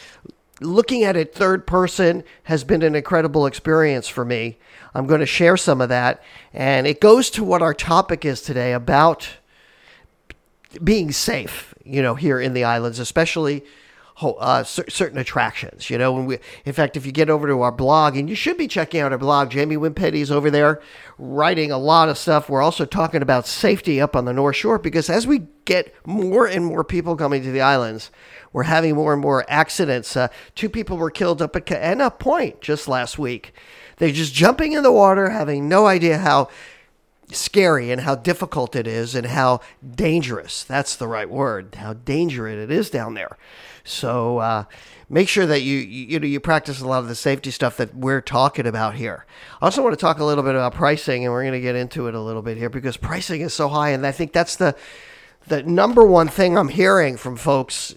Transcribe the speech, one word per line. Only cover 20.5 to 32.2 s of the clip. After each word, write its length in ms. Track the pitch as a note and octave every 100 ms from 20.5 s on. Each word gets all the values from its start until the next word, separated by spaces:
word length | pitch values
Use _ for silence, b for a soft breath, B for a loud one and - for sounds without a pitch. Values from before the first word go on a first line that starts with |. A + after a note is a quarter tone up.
there 300 | D3 D3 D#3 B B B B
writing 520 | C3+ C3+ D#3 F3 D3+
a 80 | C3
lot 300 | C#3 E3 D#3+
of 100 | C#3+
stuff. 300 | - D3+ -
We're 140 | C3+
also 220 | D3+ -
talking 380 | D3 - E3 E3
about 240 | C3+ B2+ -
safety 540 | - G#3 G3 - C#3
up 160 | D3 C3
on 80 |
the 80 | B2
North 240 | B2+ C#3 C3+
Shore, 240 | G#3+ A3
because 280 | E3 D#3+ D#3
as 160 | F3+
we 180 | A#3 C#4+ E3 _ -
get 280 | F3+ - -
more 420 | - G#3 F#3 G3+ A#3
and 180 | F#3
more 180 | F3 E3
people 320 | D#3+ F3+ E3
coming 300 | D#3+ D3 C#3
to 80 | C3
the 80 | C3
islands, 500 | C3 C3+ A#2 A2 - B B B B
we're 100 | C3+
having 320 | B2+ D#3+ E3 D3+
more 160 | D3+
and 100 | C#3+
more 220 | C#3+ C3+ -
accidents. 680 | D3 D#3+ - D#3+ B2 G#2+ C3
Uh, 120 | B2 B B
two 160 | - G#3+
people 260 | A3+ F#3+ F3+
were 140 | E3
killed 320 | - F3+ D#3+
up 120 | D#3+
at 120 | - -
Kaena 520 | E3+ D#3 A3+ C4
Point 440 | -